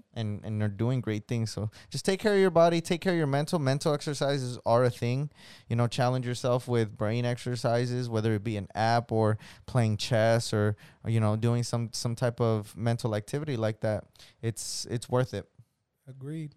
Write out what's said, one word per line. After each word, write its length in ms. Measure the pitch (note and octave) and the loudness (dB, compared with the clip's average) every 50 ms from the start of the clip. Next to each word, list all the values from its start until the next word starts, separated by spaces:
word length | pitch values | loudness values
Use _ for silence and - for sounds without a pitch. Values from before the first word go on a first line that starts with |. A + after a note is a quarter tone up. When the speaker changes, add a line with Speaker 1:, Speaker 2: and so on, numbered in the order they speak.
| - _ - | -16 _ -10
Speaker 1:
And, 260 | A#2 A2 G#2+ G#2 - - | -6 -6 -6 -6 -6 -6
and 160 | G2+ G#2+ G#2+ | -6 -4 -2
they're 80 | G#2+ G#2 | -2 -4
doing 340 | G2+ G2 A2 B2 C3 B2+ | -2 -2 -2 -2 -2 -2
great 260 | G2 A2 G#2+ G#2 - - | -2 -4 -4 -6 -4 -4
things. 220 | B2+ A#2 A2+ G#2+ | -4 -4 -4 -4
So 180 | - - G#2+ G#2+ - - - - | -4 -6 -6 -6 -8 -12 -16 -12
just 160 | - C3+ - | -10 -4 -2
take 120 | G3 F#3+ F#3 | 0 0 0
care 120 | - G#3+ G3+ | 2 2 4
of 60 | G3 | 4
your 100 | F#3+ F#3 | 4 4
body, 300 | E3 E3+ E3 E3+ E3+ E3+ | 6 6 6 6 4 2
take 220 | E3 - F3+ D#3+ | 0 0 -2 -2
care 100 | - F#3+ | 0 0
of 60 | F3 E3 | 0 2
your 80 | D#3 | 2
mental. 320 | C#3 C3+ C#3+ D3+ - - D#3+ | 2 0 0 0 0 0 0
Mental 340 | C#3 C3 C3+ D3 - E3 | 2 2 0 2 2 0
exercises 640 | D3 C#3+ - D#3 C#3+ - D3 C#3 C#3+ C#3 B2+ B2 B2 - - | 0 0 -2 -4 -4 -2 0 0 0 -2 -2 -4 -6 -4 2
are 200 | G#2 A2+ A#2+ B2+ | 4 4 6 4
a 60 | A#2+ | 4
thing. 400 | A#2+ - A#2+ A#2+ B2 C3+ D3+ D3 - - - - - - - - | 2 0 0 0 0 0 -2 -4 -8 -14 -20 -20 -20 -14 -6 -2
You 80 | A#2 | 0
know, 100 | A#2 A#2+ | 2 2
challenge 400 | A2+ - - B2 B2 B2+ B2+ B2 | 2 2 2 2 2 2 0 -2
yourself 400 | B2 B2 - - B2+ B2 B2+ - B2+ | -4 -4 -2 0 0 0 0 0 2
with 280 | A#2+ A#2 A2 G#2+ A2 | 2 2 2 0 -2
brain 300 | - G#2+ G#2 A2+ A#2+ A#2+ | -2 -2 0 0 0 0
exercises, 840 | A#2+ B2 - - B2 B2 A#2 - A#2+ A#2 A#2+ B2+ B2 B2 B2 B2 A#2 | 0 -2 -2 -4 -6 -4 -2 0 2 2 2 0 0 -2 -4 -2 -2
whether 260 | A2+ A2 G#2+ A2+ A2 | 0 0 2 2 2
it 80 | G2+ | 0
be 140 | G2+ A#2 G#2+ | 0 -2 -4
an 100 | G2+ F#2 - - | -4 -6 -4 -2
app 380 | G2+ A2 A2+ A#2 A#2+ A#2 - | 0 2 4 4 2 2 0
or 240 | A2+ A2 A2 G#2 G#2+ - - - - - - | 2 2 4 2 2 0 -4 -12 -20 -20 -8
playing 320 | - - B2+ A#2 A2 G#2 - | -2 0 2 2 2 0 -2
chess 560 | - - B2 A2 A2 A2+ A2+ A#2 - - - | -2 0 2 4 4 4 4 2 2 0 0
or, 220 | G#2+ G#2 G#2+ G2+ - - - - _ - | 2 2 2 0 -4 -10 -20 -20 _ -4
or, 60 | A2 | -2
you 100 | A2+ A2+ | 0 2
know, 160 | A2 G#2+ G#2+ | 2 2 2
doing 260 | A2 A#2 A#2 A#2+ A#2+ | 2 2 2 2 2
some, 280 | A#2 - - A#2 A#2 A2 | 0 -2 -2 -4 -4 -4
some 220 | - - - A#2+ A#2 | -6 -6 -4 -4 -2
type 260 | - C3 A#2+ A#2 - | 0 -2 -2 0 2
of 340 | A#2+ A2+ A2 G#2+ G2+ - - | 2 2 2 0 -2 -6 -8
mental 380 | - A2+ A#2 A#2 A2+ - A2+ G#2+ | -4 -2 -2 0 0 -2 -2 -2
activity 440 | G#2 G#2 - - C#3+ G3+ D3+ C3 A2 | -4 -4 -4 -6 -6 -4 -4 -2 0
like 220 | A2 G#2+ A2 - | 0 -2 -2 -2
that. 240 | - A2 G#2+ F2+ - - _ - - - _ _ | -2 -2 -2 -2 -6 -10 _ -20 -20 -20 _ _
It's, 460 | - A#2 - - - - - - - - | -6 -6 -6 -6 -8 -8 -8 -8 -6 -6
it's 160 | A2+ A#2 - - | -6 -6 -4 -2
worth 260 | B2 B2 B2+ - - | 0 0 0 0 -4
it. 120 | G2 - - _ - - _ _ _ _ _ _ _ _ C#3 | -8 -10 -10 _ -20 -20 _ _ _ _ _ _ _ _ -20
Speaker 2:
Agreed. 460 | C3 C3+ C3 C#3+ D#3 D#3+ D#3 C#3+ - | -20 -16 -12 -12 -10 -10 -10 -12 -12